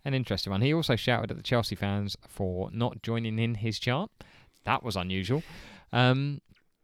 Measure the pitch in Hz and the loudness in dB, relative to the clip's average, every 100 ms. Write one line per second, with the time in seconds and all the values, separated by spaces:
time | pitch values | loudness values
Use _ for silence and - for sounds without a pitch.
0 | 139 135 120 98 101 95 135 160 151 113 | -2 0 0 -2 0 2 4 4 2 2
1 | - 120 - - - 120 107 101 101 101 | 2 2 0 -6 0 0 0 -2 0 0
2 | 101 - - - 92 90 - 117 123 117 | -2 -6 -10 -4 -2 -2 -4 -2 -2 -2
3 | 113 117 113 110 117 110 113 - 123 135 | -4 -2 -2 0 0 0 -2 -2 0 0
4 | 226 - - - - _ - 135 120 95 | -2 -10 -20 -20 -20 _ -2 0 0 -2
5 | 90 95 92 147 - - - - - 120 | -2 -2 0 -2 -2 -14 -18 -20 -2 4
6 | 127 131 143 143 - _ _ _ | 6 4 0 -4 -12 _ _ _